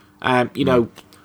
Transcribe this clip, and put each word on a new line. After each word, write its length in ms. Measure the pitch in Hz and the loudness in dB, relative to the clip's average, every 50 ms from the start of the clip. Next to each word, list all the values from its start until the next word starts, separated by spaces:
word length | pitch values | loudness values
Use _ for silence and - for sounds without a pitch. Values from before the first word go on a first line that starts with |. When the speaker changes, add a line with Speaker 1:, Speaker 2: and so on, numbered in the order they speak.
| - - _ - | -20 -20 _ -6
Speaker 1:
Um, 300 | - - 127 123 123 - - | -2 0 0 0 0 -2 -2
you 120 | - 139 | -2 0
Speaker 2:
Mm. 20 | |
Speaker 1:
know, 220 | 135 127 120 117 - - - - - - - - | 2 2 2 0 0 -4 -16 -20 -20 -20 -20 -20